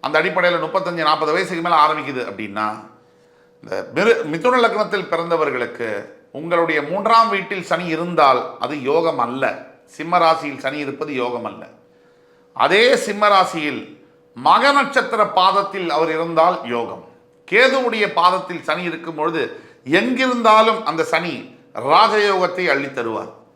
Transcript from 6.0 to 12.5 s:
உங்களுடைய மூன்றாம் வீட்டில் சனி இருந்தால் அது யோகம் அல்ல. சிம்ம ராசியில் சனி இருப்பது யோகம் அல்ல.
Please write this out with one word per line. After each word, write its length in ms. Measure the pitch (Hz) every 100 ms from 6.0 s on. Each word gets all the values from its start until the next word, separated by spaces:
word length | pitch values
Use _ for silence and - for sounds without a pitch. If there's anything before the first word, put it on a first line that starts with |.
| - - _ 131
உங்களுடைய 400 | 165 170 165 156 143
மூன்றாம் 420 | 185 196 226 226
வீட்டில் 340 | 196 185 196 175
சனி 160 | 165 175
இருந்தால் 460 | 160 175 170 143 123 117 -
அது 100 | 123 151 131
யோகம் 320 | 156 165 147
அல்ல. 200 | 120 127 131 90 - - _
சிம்ம 240 | - 160 175
ராசியில் 380 | 165 160 147 135
சனி 140 | 131 147
இருப்பது 280 | 139 139 151 135
யோகம் 260 | 120 120 110
அல்ல. 120 | 95 - - _ _ _ _ _ _ _